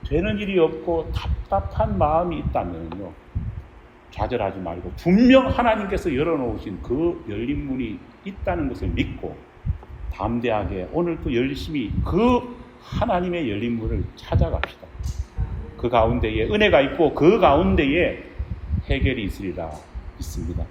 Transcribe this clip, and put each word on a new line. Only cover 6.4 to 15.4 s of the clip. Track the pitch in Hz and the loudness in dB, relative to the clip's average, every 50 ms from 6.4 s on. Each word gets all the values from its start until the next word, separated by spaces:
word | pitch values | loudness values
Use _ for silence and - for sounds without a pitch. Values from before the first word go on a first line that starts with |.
| 131 117 107 98 - 110 95 85 | 0 -2 -4 -6 -8 -8 -10 -10
그 | - - 120 143 165 175 170 - - 107 | -4 -2 0 2 2 0 0 -2 -6 -8
열린 | 101 107 117 123 147 143 147 139 | -6 -4 -4 -4 -4 -4 -4 -4
문이 | 131 127 123 110 101 90 - - - - - | -4 -4 -4 -6 -6 -10 -14 -18 -20 -14 -14
있다는 | 196 196 - - 202 180 170 147 135 | -12 -10 -6 -4 -4 -2 -2 -2 -4
것을 | 123 - - - | -4 -4 -4 -4
믿고 | - - 165 - - - - 80 - - - - - - - - - - - - - - - - - | -2 -2 -2 -4 -4 -8 -10 -10 -10 -12 -18 -20 -20 -8 -4 -4 -4 -4 -6 -16 -16 -14 -10 -10 -6
담대하게 | - 95 110 117 120 117 117 110 104 101 92 98 92 90 87 - | -4 -2 -2 -2 0 0 0 0 0 -2 -2 -4 -6 -6 -4 -2
오늘도 | 156 175 175 165 156 - 165 127 | -2 -2 -2 -2 -4 -4 -2 0
열심히 | 117 127 135 143 135 - - 156 143 117 101 - - - | 0 0 0 -2 -4 -6 -6 -4 -4 -4 -2 -2 -2 -2
그 | - 139 180 226 247 254 247 - - - - - - - - | 0 2 4 4 4 4 2 0 -4 -14 -16 -18 -20 -20 -20
하나님의 | - - - - - 247 202 175 180 185 175 175 160 117 | -16 -10 -4 -2 0 2 2 0 0 0 -2 -2 -2 -2
열린 | 101 101 113 120 120 113 | -2 -2 -2 -2 -2 -2
문을 | 110 113 - - - - - | -2 -2 -2 -2 -2 -4 -8
찾아갑시다. | - - - - - 170 165 - - - - - - - - - - - - - - - - - - | -14 -8 0 2 2 2 2 0 -4 -6 -8 -16 -20 -20 -20 -14 -10 -8 -8 -6 -8 -10 -10 -4 -6